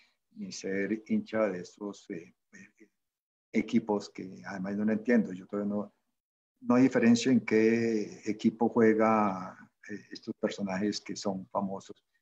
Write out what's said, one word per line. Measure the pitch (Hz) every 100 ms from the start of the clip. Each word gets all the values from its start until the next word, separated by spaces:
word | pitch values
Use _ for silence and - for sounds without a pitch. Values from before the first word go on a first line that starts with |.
| _ _ _ -
ni | 95
ser | - 101 98 98 113 -
hincha | 107 101 110 107
de | 90
esos, | 87 - 104 98 -
eh, | 90 90 _ _
eh, | 98 101 _ 110 _ _ _ _ _ _
equipos | 113 - 113 110 104 -
que | - 95 95 87
además | 98 95 101
no | 107
lo |
entiendo. | 107 - 233 135
Yo | 92 92
todavía | 104 104
no, | 104 101 _ _ _ _ _ _ _
no | 240
hay | 123
diferencia | 131 127 117 117 131
en | 120
qué | - 110 110 117 117 110 92 92
equipo | 107 101 113 - 113
juega, | 120 110 107 110 110 104 92 92 - - _ -
eh, | 101 -
estos | 107 - -
personajes | 110 - 98 92 104 101
que | - 87
son | 104 92 92
famosos | 101 98 95 - - _ _